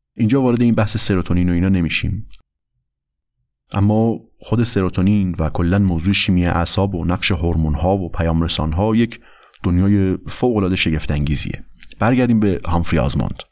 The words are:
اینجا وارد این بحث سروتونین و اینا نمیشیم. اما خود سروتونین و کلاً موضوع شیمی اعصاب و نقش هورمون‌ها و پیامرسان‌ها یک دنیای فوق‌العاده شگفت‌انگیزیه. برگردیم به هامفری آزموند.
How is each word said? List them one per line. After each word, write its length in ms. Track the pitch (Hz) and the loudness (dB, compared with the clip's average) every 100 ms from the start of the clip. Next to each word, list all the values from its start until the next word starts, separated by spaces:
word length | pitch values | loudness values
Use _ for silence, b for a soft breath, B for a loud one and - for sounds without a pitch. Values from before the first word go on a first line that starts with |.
| _ - | _ -2
اینجا 260 | 110 139 | 0 2
وارد 200 | 127 117 | 2 2
این 120 | 120 | 2
بحث 220 | 110 104 107 | 2 0 -2
سروتونین 520 | - 95 85 90 90 | 0 0 0 0 2
و 40 | |
اینا 160 | 87 95 | 2 2
نمیشیم. 600 | 95 82 - - 87 - - _ _ _ _ _ _ _ _ _ _ _ _ _ | 2 0 -2 -4 -6 -8 -16 _ _ _ _ _ _ _ _ _ _ _ _ _
اما 480 | 101 101 107 113 104 - _ | 0 2 2 2 -2 -8 _
خود 220 | - 110 | -4 -2
سروتونین 720 | 113 104 92 90 92 104 92 85 | 0 0 0 2 2 2 0 -2
و 120 | 78 | -2
کلاً 280 | - 85 98 | 0 0 2
موضوع 340 | 98 85 87 | 2 2 0
شیمی 320 | 98 - 90 87 | 0 2 2 2
اعصاب 480 | 85 85 - 98 | 0 0 0 -2
و 100 | 92 | -2
نقش 260 | 85 92 - | -4 -2 -2
هورمون‌ها 680 | 85 87 80 78 71 85 98 | -2 0 0 0 0 0 0
و 140 | 87 | -2
پیامرسان‌ها 880 | - 82 82 82 - 78 80 107 110 | -2 0 0 0 -2 -2 0 0 2
یک 240 | 113 - b b b b | 0 -4 b b b b
دنیای 540 | 95 87 98 101 95 92 | 0 2 4 4 2 -2
فوق‌العاده 600 | - - 127 107 95 95 | -6 -2 0 0 0 0
شگفت‌انگیزیه. 880 | 87 78 - 73 73 69 - - - - - - | 0 -2 -2 -2 -2 -2 -4 -10 -14 -16 -16 -2
برگردیم 420 | 107 127 120 113 | 0 2 2 2
به 200 | 104 90 | 2 0
هامفری 340 | - 85 - - | -2 -2 0 0
آزموند. 440 | 69 69 52 - - | 0 -2 -4 -6 -12